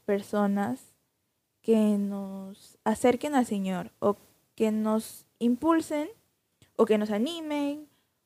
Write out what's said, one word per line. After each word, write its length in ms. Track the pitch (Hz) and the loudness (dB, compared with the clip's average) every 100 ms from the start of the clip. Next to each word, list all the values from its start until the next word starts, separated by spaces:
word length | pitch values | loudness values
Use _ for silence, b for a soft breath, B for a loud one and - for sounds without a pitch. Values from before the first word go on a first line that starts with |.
| - | -2
personas 840 | 202 202 208 202 202 208 262 - _ _ _ _ _ _ _ | -2 -2 0 2 0 -2 -6 -12 _ _ _ _ _ _ _
que 160 | - 220 214 208 | 2 4 4 2
nos 800 | 202 202 196 190 190 202 - _ | -2 -6 -8 -10 -14 -18 -20 _
acerquen 500 | 214 220 247 247 294 | -4 2 2 2 0
al 120 | 285 240 | 0 0
Señor, 440 | 202 190 185 - - | -2 -2 -4 -6 -2
o 160 | 202 202 _ _ _ | 0 0 _ _ _
que 160 | - 220 | -2 0
nos 560 | 214 214 220 - - _ - | 0 0 0 -4 -16 _ -2
impulsen, 680 | 240 240 320 330 - 302 320 453 _ _ _ _ _ - | 0 2 2 2 2 -4 -6 -10 _ _ _ _ _ 0
o 80 | |
que 140 | 220 214 | 2 2
nos 120 | 214 | 0
animen, 760 | 208 262 339 311 294 285 294 302 _ _ _ | -2 -2 -4 -4 -2 -2 -4 -12 _ _ _